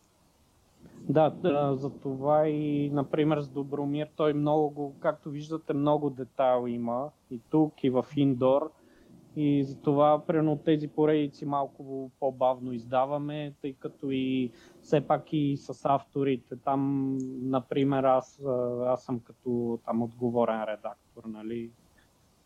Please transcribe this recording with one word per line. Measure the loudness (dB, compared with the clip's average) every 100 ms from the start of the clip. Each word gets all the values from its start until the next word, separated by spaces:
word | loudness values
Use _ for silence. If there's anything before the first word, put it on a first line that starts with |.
| _ _ _ _ _ _ _ _ -20 -10
да, | 0 4 4
да, | 2 0 2 2 0
за | -4
това | -8 -8 -4 2 2 2
и, | 0 -2 -2 0
например, | -2 -2 0 2 0
с | -2
Добромир, | -8 -6 -4 -4 -4 -4 0
той | 0
много, | 2 2 2 0 -2 -8 -4
както | -4 -4 -6
виждате, | -10 -8 -8 -4
много | 0 2 2 0
детайл | -4 -8 0 2 2 0
има | -4 -4 -4 -6 -10 -14
и | -14 -2
тук, | 2 2 0
и | 0
в | 0 0 2
Индор. | 2 4 4 2 0 -8 _ -20 -20 -20 -12 -2
И | 0 2
затова, | 0 -4 0 4 6 4 2
примерно, | 2 2 0
тези | 2 0 0
поредици | 0 4 4 0 -4 -4
малко | -2 -4 -8 -10 -10 -10 -4
по-бавно | -4 2 2 0 -4
издаваме, | -8 -4 0 0 -2 -4 -6 -8 -8
тъй | -10
като | -10 -12 -8 -4
и | -2 0 0 -2 -6 -20 -20
все | 0 2 2
пак | 0 0
и | 0 0 -2
с | -6 -4 0
авторите, | 0 0 -2 0 0 -4 -8
там, | -2 0 0 0 0 -2 -4 -6 -2
например, | -2 0 0 2 4
аз, | 4 4 2 -6
а, | -4 -2 -2 -2 0
аз | -2
съм | -2 -8
като | -8 -12 -4 -2 -2 -4 -4
там | -2
отговорен | -2 -2 -2 2 2 0
редактор, | -2 -6 -8 -12 _ -18 -14
нали? | -10 -8 -8 -10 -14 _ _ _ _ _ _